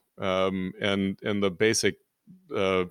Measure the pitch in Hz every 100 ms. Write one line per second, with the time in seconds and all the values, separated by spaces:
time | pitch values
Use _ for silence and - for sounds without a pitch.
0 | _ - 98 92 95 95 92 - 104 98
1 | 98 98 - 104 101 85 107 113 104 -
2 | _ _ - - _ - 95 95 90